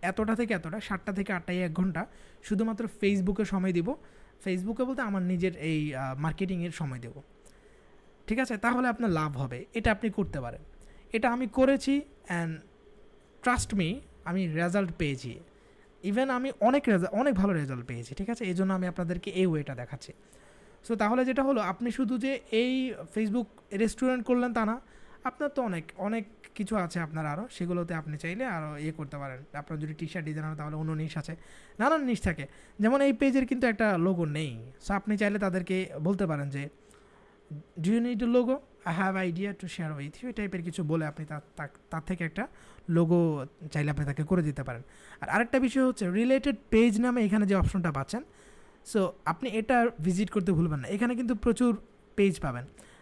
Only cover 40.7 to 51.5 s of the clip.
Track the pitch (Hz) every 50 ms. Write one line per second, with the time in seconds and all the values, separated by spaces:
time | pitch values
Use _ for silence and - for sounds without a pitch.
40.7 | 160 - 170 147 160 165 156 151 147 - 156 147 156 147 - - _ - 151 143
41.7 | - - _ _ - 156 151 - 185 170 170 160 - 196 240 - - - - -
42.7 | - - - - 165 170 170 160 175 170 170 165 151 143 131 - - - 160 151
43.7 | - 151 147 151 147 143 147 139 135 151 156 151 185 180 156 151 139 143 131 135
44.7 | 123 117 135 - - - - - - - - - - 208 233 233 - 269 254 247
45.7 | - 269 262 254 247 - 214 175 180 208 233 254 262 269 - 285 226 - - -
46.7 | - 220 233 240 196 214 240 247 240 247 220 196 202 214 208 190 196 190 165 -
47.7 | - 190 170 165 147 135 139 - - 240 294 - - - - - - - - -
48.7 | - _ - - - 214 190 175 - - - 156 165 - 262 247 190 226 214 -
49.7 | 262 240 233 240 233 - 156 185 180 185 214 185 - 214 175 185 185 156 170 165
50.7 | 151 139 127 - 190 196 240 240 247 226 254 226 254 208 - 240